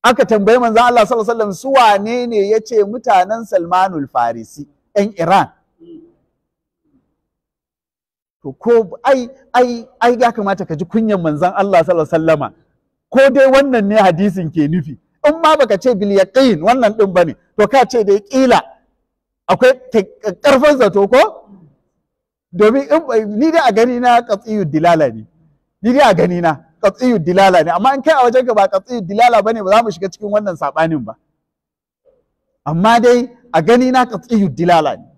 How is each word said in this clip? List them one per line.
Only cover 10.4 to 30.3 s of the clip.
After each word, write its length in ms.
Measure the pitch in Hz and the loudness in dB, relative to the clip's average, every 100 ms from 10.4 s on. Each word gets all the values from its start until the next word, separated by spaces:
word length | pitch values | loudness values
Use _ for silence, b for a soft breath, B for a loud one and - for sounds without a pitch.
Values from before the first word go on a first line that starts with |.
| 196 196 190 | -6 -6 -6
ka 100 | 151 | -10
ji 100 | 185 | -6
kunyan 320 | 226 220 202 | -4 -2 -2
manzon 300 | 165 151 180 160 | -2 -2 -4 -2
Allah 260 | 196 185 | 0 0
sallallahu 220 | 160 175 156 | 2 -2 -2
alaihi 160 | 165 | -2
wasallama. 320 | 160 156 127 _ _ _ _ _ _ | 0 -2 -2 _ _ _ _ _ _
Ko 200 | 247 269 | 2 2
dai 140 | 269 269 | 4 4
wannan 360 | 262 277 247 196 | 4 2 0 0
ne 80 | 214 | 2
hadisin 560 | 190 160 202 185 160 | 2 2 -2 -2 -8
ke 140 | 165 147 | -4 -2
nufi. 240 | 175 143 135 _ _ 294 | -2 -6 -14 _ _ -2
In 160 | 320 | 0
ma 160 | 320 311 | 0 2
baka 200 | 247 202 | 0 0
ce 140 | 262 220 | -2 -2
bil 160 | 202 | 0
yaqin 500 | 196 185 - 269 180 | 0 0 2 2 2
wannan 320 | 170 254 226 220 | 0 0 0 0
din 140 | 196 | -2
bane, 200 | 180 165 117 _ - | 0 -2 -4 _ -4
to 100 | 208 | 0
ka 160 | 269 247 | 2 0
ce 180 | 247 | 0
dai 160 | 202 202 | 0 -2
kila 400 | 208 269 262 202 - _ _ _ _ _ _ _ - | 0 0 2 2 -2 _ _ _ _ _ _ _ -6
akwai 240 | 185 254 254 - 226 190 - 214 180 | 2 2 2 -2 -4 -4 -8 -10 -4
ƙarfin 340 | 294 269 294 285 | 0 2 2 2
zato 300 | 214 196 196 | 2 2 2
ko? 400 | 247 403 - _ - 156 _ _ _ _ _ _ _ _ | 2 2 -2 _ -20 -20 _ _ _ _ _ _ _ _
Domin 320 | 175 208 262 277 | 0 0 0 -2
in, 460 | 302 302 233 214 208 | -4 -2 -4 -4 -4
ni 120 | 311 | 0
dai 140 | 320 269 | 0 0
a 20 | |
gani 260 | 208 233 240 | 0 0 0
na 220 | 247 240 | 2 0
qat'iyyu 440 | 240 202 220 214 170 | 0 -8 -6 -6 -4
dilala 440 | 151 170 170 143 | -2 0 2 0
ne. 160 | 113 110 _ _ _ _ _ | -4 -18 _ _ _ _ _
Ni 120 | 208 | -2
dai 160 | 254 262 | 2 2
a 40 | |
gani 280 | 180 175 175 | 2 0 0
na 200 | 170 143 _ _ | -2 -4 _ _
qat'iyyu 360 | 202 196 254 226 | -4 -2 -2 -2
dilala 440 | 156 180 196 180 | 0 2 4 4
ne. 80 | 156 | 0
Amma 220 | 170 240 277 | 0 -2 -2
in 60 | |
kai 120 | 302 | 0
a 100 | 302 240 | 2 2
wajenka 280 | 254 254 214 | 2 0 0
ba 120 | 196 | 0
qat'iyyu 340 | 190 190 247 | -2 -6 -12
dilala 400 | 175 202 240 233 | -8 2 4 4
bane, 220 | 202 226 | 0 -4
ba 60 | 190 | 0
za 120 | 214 | 0
mu 60 | 233 | 0
shiga 180 | 165 190 | -6 -10
cikin 200 | - | -10
wannan 260 | 208 | -6